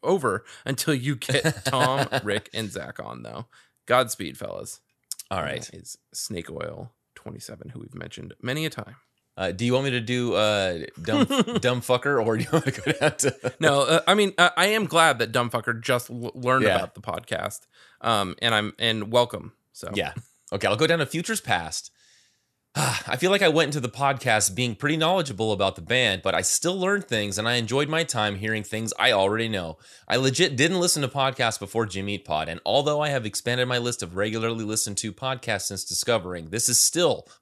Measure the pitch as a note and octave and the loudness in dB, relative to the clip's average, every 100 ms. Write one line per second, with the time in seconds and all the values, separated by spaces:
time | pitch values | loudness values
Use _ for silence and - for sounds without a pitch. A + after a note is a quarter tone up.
0 | D3 F#3+ B2+ G2 - - C3 C3 - C3+ | 0 2 2 -2 -6 -12 -6 -2 0 0
1 | C3 B2 - C3 D#3+ - B2 B2+ B2+ C3+ | 0 -4 0 2 2 0 -2 2 2 2
2 | B2+ B2+ G#2 G#2 - A2 G#2+ F#2 B1+ - | 0 -2 -2 -4 -4 -8 -6 -8 -12 -12
3 | G#1+ A#1+ A1+ C2 A#2 _ _ _ - B2 | -12 -12 -12 -12 -14 _ _ _ 2 4
4 | A#2 - E2 C2 - G1+ - - _ _ | 2 -2 -8 -8 -10 -10 -12 -16 _ _
5 | - - - F#2+ D2 C2+ - F2 E2+ - | -16 -14 -6 -4 -2 -4 -8 -16 -18 -20
6 | _ - - F2+ - D#2 - D#2 A#2+ _ | _ -10 -8 -8 -8 -8 -8 -10 -14 _
7 | _ - - - - - - - - - | _ -18 -16 -14 -14 -16 -14 -16 -16 -14
8 | - - F2+ - B2 D3 D#3+ - - - | -14 -14 -16 -12 -8 -4 -6 -8 -14 -16
9 | _ _ _ - F#2 F2+ A#2+ B2+ C#3 B2 | _ _ _ -6 -4 -2 2 2 2 -2
10 | A2 B2 A#2+ G2 G#2+ G#2 F#2+ E2+ - - | -2 -2 0 2 4 2 0 -2 -8 -8
11 | D#3+ D4 B3 C4+ A3 A#3 B2 B2 - B2 | 0 2 2 2 0 2 0 0 2 2
12 | C#3+ C3+ A2 A2 A#2 D#3+ C3+ - - - | 4 2 2 2 2 0 0 -4 -2 2
13 | D3 - C#3 - - - D#3 C#3+ C3 E3 | 2 2 -2 0 -6 2 4 4 4 4
14 | - G#3 G3 F#3 F3 E3 G3 A3 F3+ E3 | 6 4 4 6 6 6 2 2 2 6
15 | D#3+ A#2+ A2+ B2 A#2+ A#2+ A#2+ A2+ A#2 B2 | 6 4 2 2 0 0 -2 -2 0 0
16 | - A#2+ A#2+ C3 B2 C3 G#2+ F#2 F#2 - | -2 -10 -10 -4 2 4 4 2 0 -10
17 | - E2+ - E2 - - _ _ - _ | -8 -8 -6 -4 -4 -8 _ _ -20 _
18 | A#2 G#2 F#2+ - A#2 G#2+ G#2 - A2+ A2 | 0 2 0 -2 0 2 0 -2 -2 -2
19 | G2+ A#2+ A#2+ G2 A2+ _ _ - F2+ G2+ | 0 2 2 -2 -12 _ _ -14 -6 -4
20 | D2+ - - _ - G2+ G3 A2 D#3 E3+ | -4 -8 -16 _ -8 -2 0 2 2 2
21 | C3+ D#3+ F3+ A3 - F2+ D#2+ - - _ | 0 -4 -4 -4 -2 -2 -2 -10 -12 _
22 | _ _ _ _ _ _ _ - C3 A2+ | _ _ _ _ _ _ _ -4 -2 -4
23 | - G#2+ F3 G3+ F3+ D#3 D3+ D3 A#2+ B2 | -4 0 2 4 4 4 2 0 -4 -2
24 | C#3 C3 B2+ G#2+ - F#2+ B2 G#2 D3 D#3 | 0 0 2 2 2 0 -2 -2 -2 2
25 | D#3+ F#3+ C#3 G#2 A2 G2 F#2+ F2+ E2 B2+ | 2 2 0 -2 0 2 0 -2 0 2
26 | A2+ F#2 F#2+ E2+ F#2 - E3+ F#3+ F#3 G3+ | 2 2 0 0 0 0 0 0 0 0
27 | F#3+ A2 G#2 G2 A2+ A#2+ A2+ C3+ D3 D#3+ | 0 -2 -2 -2 0 0 0 0 0 -2
28 | E3 A#2 G#2+ G2 A2 A2 G2+ A2 A2 - | -2 0 -2 -2 -2 -4 -4 -6 -4 2
29 | B2 G#2 G2 A2 A2+ G2+ E2 D#2+ - - | 4 6 4 2 -2 -2 -6 -10 -18 -12
30 | - B2 C3 B2+ F3+ C3 E3 F#3 F3 D3+ | -2 2 2 4 2 4 2 2 2 0
31 | C3 C#3 C3+ B2+ A#2 - G2 A2+ G#2+ F#2+ | -2 0 0 2 0 0 -4 -2 -2 -2
32 | G2+ G2+ - D2+ D#2+ E2+ - C3 C#3+ D3 | -4 -6 -2 -2 -2 -6 0 2 2 0
33 | D3+ C3+ G#2+ - A#2+ B2 B2+ B2 A#2+ A#2 | 0 -2 -4 -6 -2 0 0 0 -2 -4
34 | E2+ F#2 G#2+ A2+ A2+ A2+ G#2+ A2 G#2+ G2 | -6 -2 -2 -2 -2 -4 -4 -2 -4 -4
35 | A2 - C3 B2+ - G2+ - F#2+ - E2+ | -6 -6 -6 -6 -4 -4 -4 -8 -6 -4
36 | - A2+ F2+ F2 D#2+ G2 - A#2 - D#3+ | 0 0 0 -8 -6 -2 2 4 2 4
37 | E3 G#2+ - - | 2 0 -6 -8